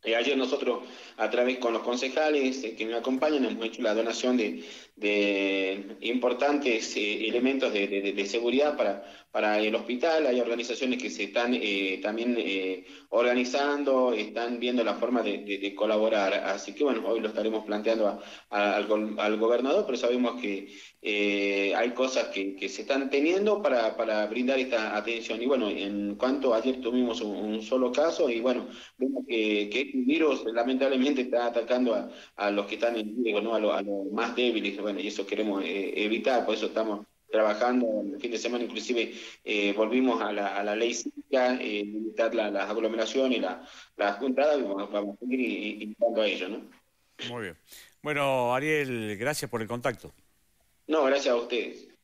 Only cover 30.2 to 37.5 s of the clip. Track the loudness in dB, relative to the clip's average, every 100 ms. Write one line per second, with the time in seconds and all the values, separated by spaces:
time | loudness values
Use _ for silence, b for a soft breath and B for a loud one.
30.2 | 4 2 0 0 2 2 2 4 2 2
31.2 | 0 2 2 0 0 2 2 2 -2 B
32.2 | B -4 0 0 -2 0 0 0 -4 -2
33.2 | 0 0 0 2 2 0 -2 -4 -2 -2
34.2 | -2 0 2 2 -2 -4 -4 -2 -4 -6
35.2 | -4 -2 0 0 -2 -2 -2 -2 0 0
36.2 | 2 2 2 -2 -2 -2 -2 -4 -8 _
37.2 | _ 2 4